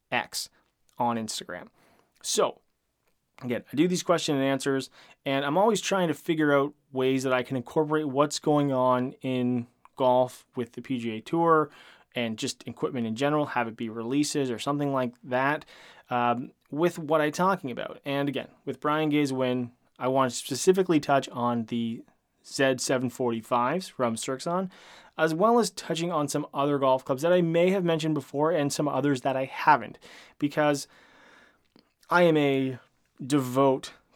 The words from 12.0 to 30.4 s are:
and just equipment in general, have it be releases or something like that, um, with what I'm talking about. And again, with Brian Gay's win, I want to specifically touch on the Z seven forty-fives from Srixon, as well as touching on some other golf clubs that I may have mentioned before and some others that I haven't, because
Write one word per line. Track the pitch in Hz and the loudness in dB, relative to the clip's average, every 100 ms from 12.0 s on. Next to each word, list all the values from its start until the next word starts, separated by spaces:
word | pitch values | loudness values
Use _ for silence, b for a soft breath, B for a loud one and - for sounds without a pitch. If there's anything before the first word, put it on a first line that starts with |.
| B - | B -6
and | 117 110 | -4 -4
just | 131 - - | -6 -8 -12
equipment | 113 156 139 113 | -6 -6 -4 -4
in | |
general, | 110 139 151 147 | -2 0 0 0
have | 127 117 | -2 -2
it | 104 | -4
be | 117 | -8
releases | 113 113 143 147 151 131 | -6 -2 0 0 -2 -2
or | 110 | -4
something | 143 143 143 | -4 -2 -2
like | 135 127 - | -2 -2 -6
that, | - 123 135 151 - B B B B | -4 0 0 -2 -6 B B B B
um, | 123 123 120 135 - _ | 0 0 0 -4 -14 _
with | 143 170 175 | -2 -2 -2
what | 151 160 | -2 0
I'm | 151 | 0
talking | 147 180 190 135 | 0 0 0 -4
about. | 117 - - - | -8 -8 -10 -6
And | 139 143 | -2 -2
again, | 131 - _ | -4 -8 _
with | - 135 | -10 -4
Brian | 151 151 156 | 0 0 2
Gay's | 147 147 | 2 2
win, | 131 127 127 120 - _ - | 0 0 -2 -4 -10 _ -6
I | 127 | 0
want | 131 131 | 2 2
to | 123 | -2
specifically | - 131 - 185 185 160 | -6 0 2 4 4 2
touch | 147 139 135 | 2 2 0
on | 127 120 117 110 | -2 -2 -2 -4
the | 120 117 120 - _ _ _ | -4 -4 -6 -14 _ _ _
Z | - - 135 127 | -10 0 2 2
seven | - 131 127 | 0 0 -2
forty-fives | - 123 113 110 123 123 175 185 | -2 -2 -2 -2 0 0 -2 -6
from | - 123 113 | -2 -2 -2
Srixon, | - 131 170 175 185 B B B B B | -6 -6 -4 -4 -4 B B B B B
as | 165 | 0
well | 160 214 240 | 2 4 4
as | 202 | 2
touching | - - 165 170 | -4 -8 -4 -2
on | 165 143 | -2 -2
some | 147 151 | -4 -4
other | 147 143 143 | -2 0 2
golf | 131 131 | 2 2
clubs | - 131 | 0 -2
that | 165 | 2
I | 180 | 2
may | 165 165 180 | 4 2 2
have | 196 | 2
mentioned | 175 165 156 | 0 0 0
before | 151 - 139 151 | -2 -4 -2 0
and | 170 143 | 2 0
some | - 147 | -2 -2
others | 135 143 135 | 0 0 0
that | 139 131 | 0 -2
I | |
haven't, | 135 - - 143 107 - B B B | -4 0 4 4 2 -14 B B B
because | B | B